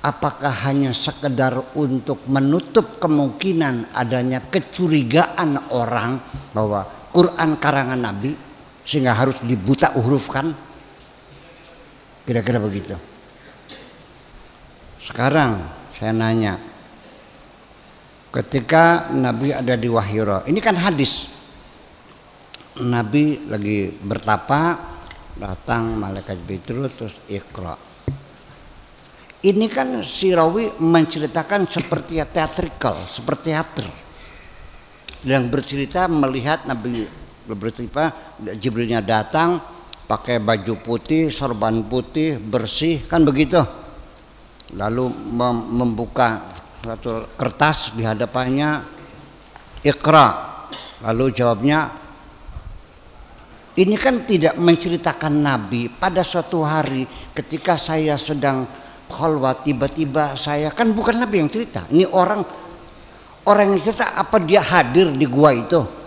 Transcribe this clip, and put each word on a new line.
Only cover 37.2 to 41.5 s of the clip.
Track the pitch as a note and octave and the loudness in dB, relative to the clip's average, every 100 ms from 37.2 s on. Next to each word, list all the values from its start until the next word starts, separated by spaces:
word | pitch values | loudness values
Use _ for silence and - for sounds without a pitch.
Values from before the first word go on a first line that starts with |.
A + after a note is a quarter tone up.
| - - - | -20 -20 -12
bercerita, | G#2+ A2 - A#2 C#3+ D#3+ - - - G#2 G#2+ | -8 -8 -8 -8 -2 -2 -4 -18 -14 -10 -4
Jibrilnya | B2 A2+ A#2 A#2 | -4 -2 0 0
datang | G2+ A2 G#2+ D#3 E3+ F3 - - - - - | 2 2 2 2 2 0 -4 -18 -16 -16 -4
pakai | A2 - A#2+ | -4 0 0
baju | G#2+ A2+ F#2+ G#2 | 2 0 0 -6
putih, | - A#2 - D#3 D#3+ | -4 -6 0 0 0
sorban | - C3+ | -2 -4